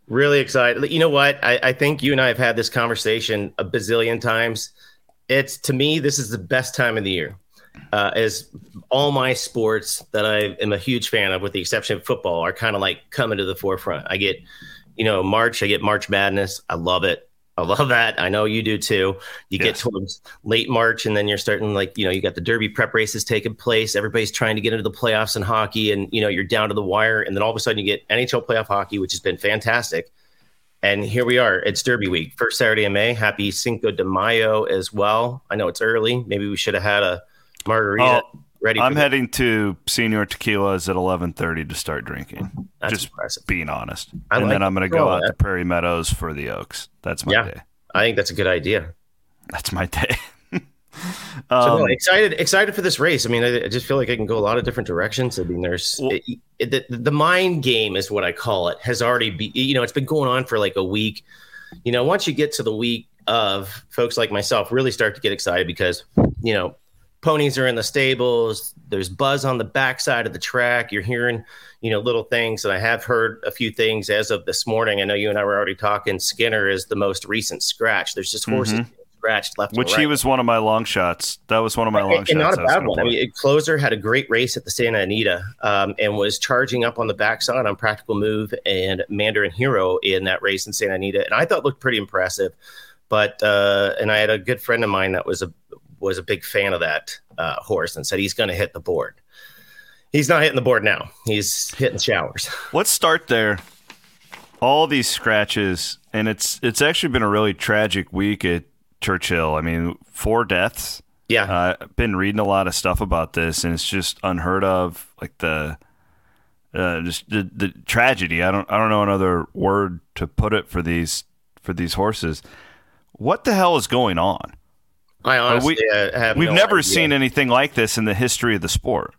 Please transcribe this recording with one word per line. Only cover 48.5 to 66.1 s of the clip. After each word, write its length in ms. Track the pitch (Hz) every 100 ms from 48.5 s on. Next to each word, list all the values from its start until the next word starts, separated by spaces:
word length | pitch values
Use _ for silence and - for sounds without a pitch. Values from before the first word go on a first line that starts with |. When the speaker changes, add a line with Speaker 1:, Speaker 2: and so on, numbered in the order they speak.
| 90 80 104 80 - _ _ _ _ -
Speaker 2:
That's 220 | - -
my 160 | 95 92
day. 280 | - - - - _ _
<laughs> 100 | - - _ _ - 180 190 - 139 -
Speaker 1:
So, 260 | 127 120 117
no, 60 |
Speaker 2:
Um, 60 | 131
Speaker 1:
excited, 420 | 127 - 190 208
excited 400 | 156 170 190 202
for 80 | 202
this 180 | 180 123
race. 240 | 160 147
I 60 | 117
mean, 140 | 117
I, 220 | 120 120 -
I 20 |
just 180 | 120 -
feel 120 | 139
like 120 | 117
I 60 | 117
can 100 | 107
go 100 | 113
a 60 |
lot 160 | 104 120
of 80 | 113
different 220 | 123 117
directions. 520 | 85 104 - 123 98
I 40 |
mean, 180 | 87 87
there's 380 | 90 90 - -
Speaker 2:
Well 80 | 131
Speaker 1:
it, 120 | 98 - 120 _ _
it, 140 | 117
the, 260 | 127 - 120
the 140 | 117
mind 500 | 147 160 180 185 165
game 340 | 131 117 107 95
is 140 | 95
what 140 | 104
I 80 | 90
call 380 | 87 117 98 87
it, 100 | -
has 220 | - 117
already 260 | 120 123 113
be, 220 | 87 107
you 220 | 123 135 135
know, 80 |
it's 80 | 120
been 140 | 147 131
going 220 | 151 135
on 180 | 127 131
for, 120 | 113
like, 180 | 101 98
a 80 |
week. 400 | 92 107 107 - - - - - - - 123
You 60 |
know, 120 | 120
once 220 | 135 190 -
you 80 |
get 180 | 131 147
to 100 | -
the 120 | 110 107
week 320 | 120 117 - _ -
of, 580 | 117 104 98 95 - -
folks 280 | - 120 -
like 140 | 113
myself 400 | 104 101 117 98
really 180 | 127 131
start 240 | - 110
to 80 | -
get 100 | 104
excited 360 | 98 95 87 85
because, 360 | 85 92 87 -